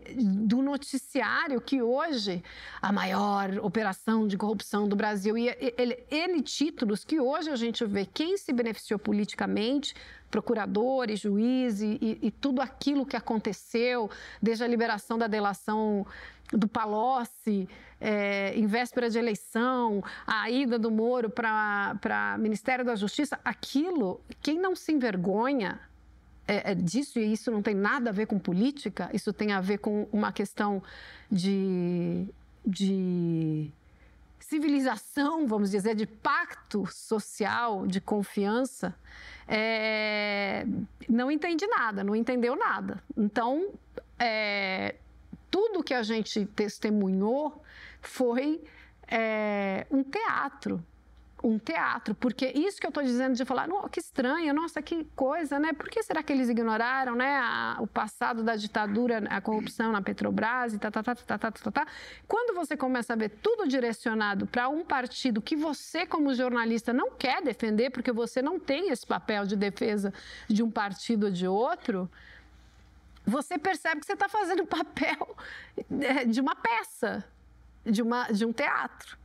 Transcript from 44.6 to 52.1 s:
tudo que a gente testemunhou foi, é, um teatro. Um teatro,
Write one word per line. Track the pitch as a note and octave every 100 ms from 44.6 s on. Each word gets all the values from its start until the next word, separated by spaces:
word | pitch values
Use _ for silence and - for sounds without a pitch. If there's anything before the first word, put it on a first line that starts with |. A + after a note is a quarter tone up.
| F#3+ F#3+ G3+ - - - - - -
tudo | F4 A4+ F#4+
que | -
a | B3+
gente | G#3+ A3+ G#3 A3 G3
testemunhou | - G#3 - A3 G#3+ F#3+ F#3+ G#3 C4+ D4+ - - - - -
foi, | - - B3 A#3+ D4 D#4+ - - - - -
é, | A#3 A3 G#3+ G#3+ G3+ G3 F#3+ -
um | C4+
teatro. | C4+ G4+ A4 - - - G#3 F#3 - - - - - -
Um | A#3+ A3
teatro, | - E4 C#4 A#2+ -